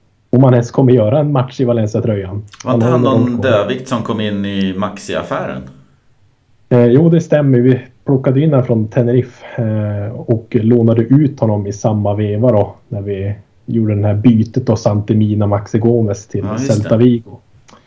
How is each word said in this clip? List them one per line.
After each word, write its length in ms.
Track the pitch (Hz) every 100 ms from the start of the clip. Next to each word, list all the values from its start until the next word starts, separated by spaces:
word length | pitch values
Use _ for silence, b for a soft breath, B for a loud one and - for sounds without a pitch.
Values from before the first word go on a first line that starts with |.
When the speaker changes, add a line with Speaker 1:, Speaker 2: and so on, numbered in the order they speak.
| _ _ -
Speaker 1:
om 140 | 123
han 80 | 131
ens 160 | 123 117
kommer 220 | - 131
göra 260 | 127 107 151
en 140 | 147
match 280 | 143 131 -
i 40 |
Valencia-tröjan. 800 | 123 117 107 - 120 101 92 101 - -
Speaker 2:
Var 100 | 123
inte 120 | 123 117
Speaker 1:
Han 60 |
Speaker 2:
han 120 | 123 123
Speaker 1:
har 120 | 123
Speaker 2:
någon 120 | 123
Speaker 1:
någon 80 | 117
Speaker 2:
dödvikt 480 | 113 107 101 131 -
som 140 | 120
kom 180 | 104 107
in 240 | 107 101
i 300 | 101 98 95 92
Maxi-affären? 880 | 101 - - 80 - 147 175 65 - - _ _ _ _ _ _ _ _ -
Speaker 1:
Eh, 180 | 123 120
jo, 220 | 127 170
det 120 | 165
stämmer. 380 | 160 151 143 123
Vi 200 | 127 127 - _
plockade 360 | - 135 139 135
in 120 | 160
han 120 | 135 123
från 220 | 120 107
Tenerife, 760 | - 120 123 - - - -
eh, 500 | 113 110 104 104 104 123
och 360 | - 110 - 123
lånade 420 | 107 120 113 113
ut 380 | 113 135 143 -
honom 260 | 110 104 101
i 60 |
samma 420 | 101 117 107 101
veva 380 | 104 104 104 127
då, 220 | 107 98 - -
när 120 | 104
vi 320 | 101 98 101 104 - _ -
gjorde 280 | 117 107
det 120 | 101 104
här 80 |
bytet 520 | 104 123 110 107 127 -
då, 100 | 110
Santemina 680 | 113 104 104 110 107 104 101
Maxi 320 | 101 104 113
Gomez 480 | 117 117 110 98 -
till 140 | 135
Speaker 2:
Ja, 80 | 101
just 160 | 113 135
det. 60 |
Speaker 1:
Celta 220 | 104 101 113
Vigo. 420 | 123 117 - - _ _ _ b